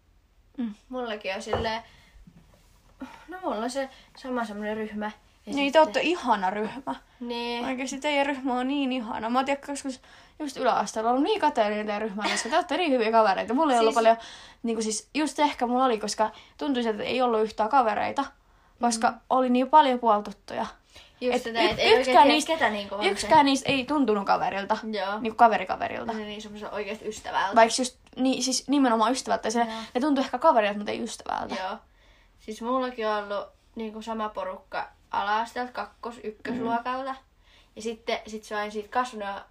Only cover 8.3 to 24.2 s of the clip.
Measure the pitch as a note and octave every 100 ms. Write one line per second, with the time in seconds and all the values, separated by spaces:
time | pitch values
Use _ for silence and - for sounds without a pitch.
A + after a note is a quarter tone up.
8.3 | C4+ C4 B3 B3+ C#4+ C4 B3+ A3 - A3
9.3 | B3 C4+ C#4 - C#4+ C#4 B3+ - - -
10.3 | - D4 - B3 G3 G#3+ A3 A3+ B3+ E4+
11.3 | A4 - - G#3 G#3 G#3+ G#3 G#3+ G3 -
12.3 | G3+ A3+ D#4+ F4 D#4 F4 B3+ G#3+ A3+ G#3+
13.3 | F#3+ F#3+ B3+ D#4 A#3+ A3+ A#3 A3+ A3+ -
14.3 | - - - A#3 A3+ A3 G#3+ - C4+ D4+
15.3 | - C#4+ - A#3+ B3 C4 G#3+ G#3+ - G#3+
16.3 | - - - D4 B3 A#3 G#3 - B3 B3
17.3 | A3 A3 - G#3+ C#4 A3+ G#3 G#3 A3+ C#4+
18.3 | - _ _ _ - A#3+ A3+ A3+ A#3 -
19.3 | B3+ B3+ B3 B3+ D#4 C#4 B3 A#3 G#3 G#3
20.3 | - - B2 - - _ - - - B3
21.3 | B3 A#3 A3+ A3 A3 G4 A4 C4 - C#4
22.3 | D4+ - D#4+ A#3+ G#3+ G3+ G3+ F4 G4+ -
23.3 | D#4 C#4 C4+ - C#4 B3 D4+ A#3 G#3